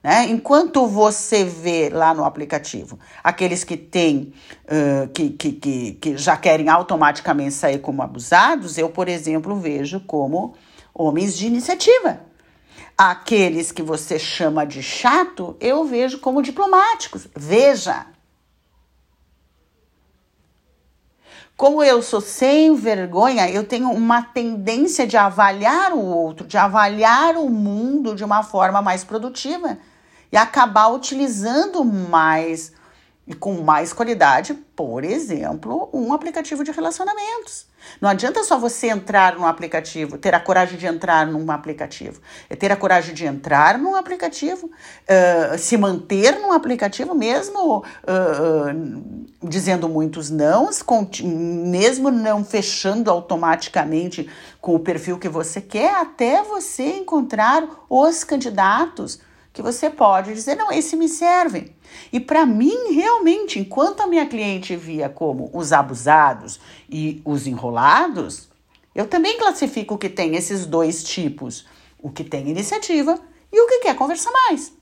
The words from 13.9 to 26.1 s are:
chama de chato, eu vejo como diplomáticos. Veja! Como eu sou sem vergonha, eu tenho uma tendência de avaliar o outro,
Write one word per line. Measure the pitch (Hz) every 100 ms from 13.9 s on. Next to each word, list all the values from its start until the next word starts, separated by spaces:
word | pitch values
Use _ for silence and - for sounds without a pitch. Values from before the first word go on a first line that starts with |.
| 160 - 160
chama | 156 - 165 156
de | 147 135
chato, | 131 - 240 311 359 - 175 165
eu | 233 285
vejo | 311 240 262 269
como | 269 269
diplomáticos. | 277 269 392 370 415 453 - - - 151
Veja! | 147 208 277 240 185 - - _ _ _ _ _ _ _ _ _ _ _ _ _ _ _ _ _ _ _ _ _ _ _ _ _ _ _ _ _ _ _ _ - _ -
Como | 277 302
eu | 285 240
sou | 233 214
sem | 202 - 262 294 311 285
vergonha, | 220 202 180 175 247 247 185
eu | 190
tenho | 214 247 254
uma | 226 226 233
tendência | 240 254 240 220 196 233 339 330 240
de | 226
avaliar | 202 180 202 196 214 320 381
o | 311
outro, | 190